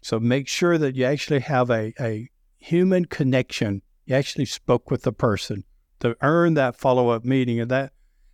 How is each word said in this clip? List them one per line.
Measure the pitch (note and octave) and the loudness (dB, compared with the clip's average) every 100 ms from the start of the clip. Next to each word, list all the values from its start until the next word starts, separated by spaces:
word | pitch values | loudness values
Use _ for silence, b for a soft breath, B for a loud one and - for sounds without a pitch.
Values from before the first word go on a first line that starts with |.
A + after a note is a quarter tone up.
So | - A2+ | -4 -2
make | A#2 C3 C3+ | 0 0 -2
sure | - F3 E3+ | 0 2 2
that | D3 | 0
you | C3 | 0
actually | B2 C#3+ - D3 | 0 0 0 -2
have | B2 C#3 B2 | 0 0 2
a, | A2+ A2 - | 0 -2 -6
a | A#2+ A2 A#2+ _ _ _ | -6 -6 -10 _ _ _
human | - E3 F#3 F#3 | -2 2 4 2
connection. | F3 - C3+ B2+ B2 - A2 G2 _ _ | 0 -2 0 0 -2 -4 -2 -4 _ _
You | - | -2
actually | B2+ C#3+ - | -2 -2 -4
spoke | C3 - - B2 - | -6 -6 0 0 0
with | C3 | -4
the | - | -2
person | G#2+ B2+ G2+ - G#2 - _ _ _ | -2 0 0 -4 -10 -12 _ _ _
to | A#2+ A#2 | -4 0
earn | C#3 E3 E3+ | 0 4 4
that | D#3 C3 | 2 0
follow-up | A#2 C#3 B2+ B2 A#2 | 0 0 2 2 0
meeting. | B2 C3+ B2+ A#2 | 0 0 0 -2
And | A#2 | -2
that, | C3 C3+ _ _ _ _ | -2 -4 _ _ _ _